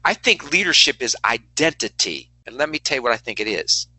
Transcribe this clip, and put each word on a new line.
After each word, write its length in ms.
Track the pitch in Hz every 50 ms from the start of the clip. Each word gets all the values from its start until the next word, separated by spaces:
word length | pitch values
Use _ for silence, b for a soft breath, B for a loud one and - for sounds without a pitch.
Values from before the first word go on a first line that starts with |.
| -
I 100 | 165 214
think 360 | - - 254 208 - - 143
leadership 500 | 151 180 202 180 151 - - 147 139 _
is 160 | 127 113 - - -
identity. 1040 | 104 117 117 - _ _ - 151 160 160 _ 117 107 _ - - 101 78 69 62 _ _ _ _
And 120 | 117 113
let 140 | 131 147 156
me 80 | 156 147
tell 180 | _ - 147
you 60 | 131
what 100 | 120 120
I 60 | 117 110
think 200 | _ 120 104 104
it 80 | 104
is. 400 | 110 101 82 - - - - - _ _